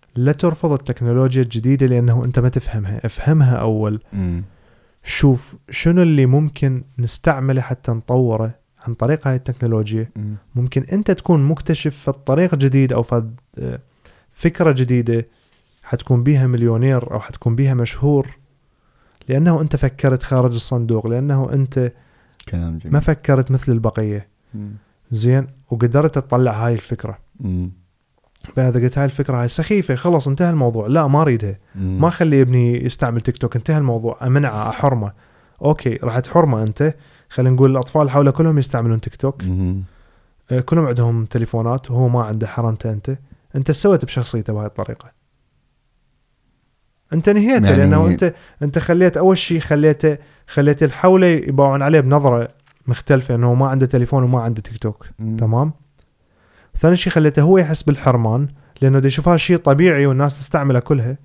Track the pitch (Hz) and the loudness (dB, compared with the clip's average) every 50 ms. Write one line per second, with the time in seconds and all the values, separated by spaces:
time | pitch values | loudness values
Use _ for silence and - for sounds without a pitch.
0 | _ _ - 120 123 143 151 - 185 170 160 - - 160 143 131 - - 120 - | _ _ -4 0 0 0 0 2 0 -2 0 0 -2 -2 -2 -2 -2 -6 -6 -4
1 | 120 117 120 127 131 131 127 131 127 117 113 117 113 127 139 131 135 127 123 120 | -2 0 2 2 2 2 2 0 0 -2 -2 -2 0 0 2 2 2 2 2 2
2 | 123 120 113 120 123 123 127 123 120 127 127 127 - - - 107 98 98 107 113 | 2 2 2 2 0 -2 0 0 0 0 0 -2 -4 -4 -4 -4 -4 -6 -6 -6
3 | - 107 - - - 143 160 160 139 123 123 - 110 113 110 107 107 104 107 107 | -8 -8 -8 -4 0 2 4 4 4 4 2 2 0 -2 -2 0 -2 -2 -4 -6
4 | - - 104 101 92 90 85 87 98 - - _ _ _ _ _ _ _ _ _ | -8 -10 -8 -6 -4 -4 -4 -6 -8 -12 -16 _ _ _ _ _ _ _ _ _
5 | - - - - - 139 127 123 - - - - _ - - - - 165 170 180 | -14 -10 -2 2 2 4 2 2 -2 -10 -20 -20 _ -14 -8 -2 0 2 4 4
6 | 175 165 156 139 131 127 131 147 156 147 - - 143 135 131 127 127 - _ 127 | 4 4 4 4 4 4 4 2 2 0 -2 -2 -2 -2 -2 -4 -8 -10 _ -6
7 | 120 113 - - - 170 147 135 131 135 131 131 123 - 131 - - - 117 113 | -6 -6 -6 -2 -2 -2 0 0 0 -2 -2 -2 -2 -4 -8 -8 -6 -6 -6 -6
8 | - - 123 127 127 120 110 110 110 113 117 _ _ _ _ _ - 120 113 - | -4 -2 0 0 2 0 0 -2 -4 -6 -8 _ _ _ _ _ -12 -10 -6 -4
9 | 113 123 156 151 - 135 127 127 - - 120 - 123 113 113 110 107 107 110 110 | -2 -2 -2 -2 -2 -2 -4 -2 -4 -8 -6 -4 -2 -2 0 0 -2 -2 -4 -6
10 | 113 - - 107 104 104 104 104 _ _ - 123 123 120 - 135 131 - 180 202 | -6 -6 -8 -10 -10 -10 -10 -12 _ _ -6 -4 -4 -2 -2 -4 -4 -2 -4 -2
11 | 208 - 185 - - - 170 151 135 143 160 - - - 160 - - 151 139 - | 0 0 -2 0 0 2 2 2 2 2 0 -2 -2 -4 -4 -2 -4 -6 -8 -6
12 | - 139 135 - - - 131 156 185 180 165 139 139 135 131 135 135 127 123 120 | -6 -8 -8 -6 -4 -2 0 0 2 0 0 0 2 2 2 2 2 2 0 -2
13 | 120 - 123 120 113 113 117 127 _ _ - 123 127 127 123 127 - _ _ _ | -2 -2 -2 -4 -4 -6 -10 -16 _ _ -14 -12 -10 -10 -10 -12 -16 _ _ _
14 | _ _ _ _ _ _ _ - - 170 160 - 170 160 139 127 127 120 127 120 | _ _ _ _ _ _ _ -4 -4 -2 0 0 2 2 2 2 0 0 0 0
15 | 117 117 113 117 117 - _ _ _ _ _ _ _ _ _ _ - - - - | 0 0 -2 -2 -4 -8 _ _ _ _ _ _ _ _ _ _ -12 -8 -8 -6
16 | - - 131 120 120 143 147 135 131 123 123 117 117 117 113 113 127 135 135 123 | -2 0 0 2 2 2 2 2 2 2 0 0 0 0 2 2 2 2 0 0
17 | 120 - - 107 - - - - - 120 113 123 139 135 131 120 117 - - - | -2 -4 -8 -10 -10 -12 -10 -6 -4 -2 0 0 0 0 0 0 -2 -4 -4 -2
18 | 139 147 147 139 131 135 - _ _ _ _ _ _ _ _ _ _ _ _ _ | 0 2 2 0 0 -4 -8 _ _ _ _ _ _ _ _ _ _ _ _ _
19 | _ _ _ _ _ - 131 143 165 175 165 151 160 151 - 139 - 131 135 - | _ _ _ _ _ -4 0 2 2 2 2 2 0 -2 -2 -2 -2 -4 -2 0
20 | - 135 131 127 - - 135 127 127 123 117 113 - - 131 120 117 113 113 110 | 0 0 0 0 -2 -2 0 2 2 0 0 -4 -4 -4 -4 -2 -2 -2 -2 -2
21 | 107 113 117 123 135 143 139 135 135 - - 135 135 127 - 135 123 120 - _ | -2 -2 -4 -2 -2 -2 -2 -2 -2 -2 -2 -2 -2 -2 -2 -2 -2 -4 -4 _
22 | _ _ _ _ _ _ _ - - - - 85 85 82 82 80 - - 139 147 | _ _ _ _ _ _ _ -20 -14 -8 -6 -6 -6 -6 -8 -8 -4 -2 0 0
23 | - - 156 - - - 135 131 127 131 131 127 - 135 120 113 110 110 - 110 | 2 0 -2 -2 0 0 2 2 2 0 -2 -2 0 0 0 0 0 -2 -2 -2
24 | 110 104 104 101 98 _ _ _ _ _ - 104 104 101 104 101 _ _ _ _ | -4 -4 -6 -8 -10 _ _ _ _ _ -14 -14 -12 -12 -14 -18 _ _ _ _
25 | _ - 120 107 113 123 127 135 131 135 - _ _ - 120 110 120 120 117 143 | _ -6 -4 0 2 2 2 2 0 -4 -10 _ _ -8 -4 -2 0 0 2 2
26 | 156 156 - 139 - - 127 123 127 120 104 107 117 120 117 110 - - 123 - | 0 0 0 -4 -4 0 0 2 2 0 0 -2 -2 -2 -2 -4 -4 -8 -10 -10
27 | - 107 104 - - _ _ - 131 98 90 90 90 90 90 - _ _ _ _ | -10 -10 -12 -14 -18 _ _ -10 -6 -6 -4 -4 -6 -8 -10 -16 _ _ _ _
28 | _ _ _ _ _ _ _ _ - - - 135 127 127 117 123 120 123 - 139 | _ _ _ _ _ _ _ _ -20 -8 -2 0 0 0 2 0 0 0 0 -2
29 | 143 135 135 - 135 - 131 120 120 117 - - 156 - 214 202 - - 131 123 | -2 -2 -2 -4 -4 -2 -2 -2 -2 -2 -4 -4 -2 0 0 0 0 -2 -4 -2
30 | - 180 175 151 131 139 139 139 175 170 165 151 127 120 113 113 104 113 139 165 | 0 0 0 0 0 0 0 0 0 0 2 2 0 0 0 -2 -2 0 0 2
31 | 151 139 143 151 160 151 120 107 107 98 95 - _ _ - 95 95 92 92 101 | 2 2 2 4 4 2 2 0 -2 -6 -8 -10 _ _ -10 -6 -4 -2 0 0
32 | 151 175 170 - 175 160 143 135 131 123 127 123 120 120 120 120 127 123 - - | 0 0 2 0 0 2 4 4 4 4 2 2 2 2 0 -2 -4 -6 -4 -4
33 | 135 120 117 117 113 127 117 - 123 113 - 120 - - 156 151 143 127 117 113 | -4 -2 -2 -2 -4 -4 -4 -4 -4 -4 -4 -4 -2 -2 -2 0 0 0 -2 -2
34 | 110 117 - - 127 127 131 143 143 123 107 104 110 113 110 - 127 139 131 113 | -4 -6 -6 -4 -2 0 2 2 0 0 -4 -6 -6 -6 -4 -2 0 0 0 0
35 | 101 98 - _ _ _ _ _ _ _ _ - 131 147 156 - - 123 113 - | -4 -6 -10 _ _ _ _ _ _ _ _ -4 -2 0 0 0 -2 -4 -4 -4
36 | - 120 110 127 131 - - 170 165 143 117 107 110 110 104 - 143 156 151 - | -4 -4 -2 -4 -2 0 0 2 2 2 2 0 -2 -2 -2 -2 -2 -2 -2 -6
37 | _ _ _ _ _ _ - - 127 127 131 127 135 131 135 131 123 - - 156 | _ _ _ _ _ _ -4 0 0 2 4 4 4 4 2 0 -2 -2 0 0
38 | 151 135 131 143 143 139 135 - 160 160 156 143 131 - - 120 117 113 113 110 | 0 2 2 2 2 2 2 2 0 2 2 0 -2 -2 -4 -2 -2 -2 -2 -2
39 | - - - - - 135 - - 95 92 92 92 92 90 95 95 92 - _ _ | -4 -8 -8 -6 -6 -6 -4 -4 -6 -4 -4 -2 -2 -4 -4 -6 -8 -12 _ _
40 | _ _ _ _ _ _ _ _ _ - 127 127 127 - 165 170 160 131 120 120 | _ _ _ _ _ _ _ _ _ -4 -4 -4 -2 0 0 0 0 0 0 0
41 | 117 117 117 113 113 107 - 117 113 - - 113 113 117 123 135 - - 120 123 | 0 0 0 -2 -4 -4 -4 -4 -4 -2 -4 -4 -2 -2 -4 -4 -4 -4 -2 0
42 | 131 123 120 120 113 107 107 110 110 - - 123 117 113 110 - - 113 107 104 | 0 2 0 0 -2 -2 -4 -6 -6 -6 -6 -4 -4 -4 -4 -4 -6 -6 -6 -6
43 | - 135 135 - - _ - _ _ _ - 135 135 - 151 - - 202 185 - | -8 -8 -10 -10 -12 _ -20 _ _ _ -6 -4 -2 -2 -2 0 2 2 2 2
44 | - - - 131 117 - - 113 104 - 107 104 107 104 - - 107 - 113 - | 0 -4 -6 -6 -6 -4 -6 -6 -6 -6 -6 -6 -6 -8 -8 -10 -10 -10 -10 -14
45 | - - _ _ _ _ _ _ _ _ _ _ _ _ _ _ _ _ _ _ | -16 -20 _ _ _ _ _ _ _ _ _ _ _ _ _ _ _ _ _ _
46 | _ _ _ _ _ _ _ _ _ _ _ _ _ _ _ _ _ _ _ _ | _ _ _ _ _ _ _ _ _ _ _ _ _ _ _ _ _ _ _ _
47 | _ - 160 170 - 202 208 214 208 240 269 - 104 98 92 92 95 - - - | _ -6 -4 0 2 2 2 4 4 4 4 4 4 4 6 6 6 6 4 4
48 | - - 175 - 185 170 165 - - - _ - 147 147 139 170 - - 170 175 | 4 2 2 2 0 -2 -2 -6 -14 -20 _ -6 -4 -4 -2 -2 0 0 2 4
49 | 185 175 175 151 180 190 185 185 - - 170 165 - - 151 147 151 156 147 147 | 4 2 2 4 4 4 4 2 0 -2 -4 -4 -2 0 2 2 4 4 2 2
50 | - 156 147 143 - _ _ _ _ - - 143 143 147 143 143 160 135 - - | 0 0 0 -2 -8 _ _ _ _ -6 -2 2 2 2 2 2 2 0 0 2
51 | - 185 190 185 185 175 165 151 - - 135 135 139 139 135 139 139 147 160 156 | 4 4 6 6 6 4 4 2 0 0 2 2 2 2 2 0 2 4 4 4
52 | 131 131 143 147 143 131 120 120 117 - - _ _ _ _ _ _ 127 123 - | 4 4 4 4 4 4 2 2 0 -4 -10 _ _ _ _ _ _ -4 -4 -2
53 | - - 143 131 127 - 120 117 120 120 120 127 135 131 135 135 131 123 139 123 | 0 2 2 2 2 0 0 0 2 2 2 2 2 2 0 0 0 0 0 0
54 | 123 - 143 135 127 123 131 123 117 117 113 110 - - 110 110 - 107 104 - | 0 0 0 0 2 2 0 0 -2 -4 -6 -6 -8 -12 -10 -8 -8 -8 -8 -10
55 | - - - - 113 110 110 113 117 110 110 120 143 156 151 _ _ _ _ _ | -14 -20 -14 -10 -8 -6 -4 -2 -2 0 0 0 0 -2 -4 _ _ _ _ _
56 | _ _ _ _ _ _ _ _ _ _ _ _ _ _ - - - 165 180 175 | _ _ _ _ _ _ _ _ _ _ _ _ _ _ -4 0 2 2 2 2
57 | - 180 - 165 156 151 135 151 147 170 190 190 170 151 160 - - 151 143 - | 0 0 0 2 2 2 4 4 4 4 4 4 2 0 -2 -2 -2 -2 -2 0
58 | - 135 123 120 113 110 110 127 147 139 - - _ _ - - 135 135 135 139 | 0 0 0 2 0 0 0 -2 -2 -4 -8 -12 _ _ -6 0 2 2 2 2
59 | 135 139 127 156 143 175 175 160 - - 175 170 - 147 135 147 175 180 156 139 | 2 0 0 0 2 2 2 2 2 2 0 2 2 2 4 4 4 4 4 4
60 | 143 139 131 131 143 143 139 - - - - 151 139 139 123 123 - - 151 131 | 2 2 2 2 0 -2 -2 -6 -6 -4 -4 -2 0 0 0 0 0 0 -2 -2
61 | 113 123 135 - | -2 -4 -6 -10